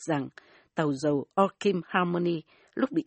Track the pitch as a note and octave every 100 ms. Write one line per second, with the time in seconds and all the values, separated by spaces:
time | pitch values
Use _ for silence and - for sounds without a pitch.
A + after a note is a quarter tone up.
0 | - D3 B2 - - - _ - D3+ C3+
1 | D3+ C#3+ - - G3 - G3+ F#3 - F#3+
2 | F3+ F3 F3 E3 - _ _ - C4 D#4+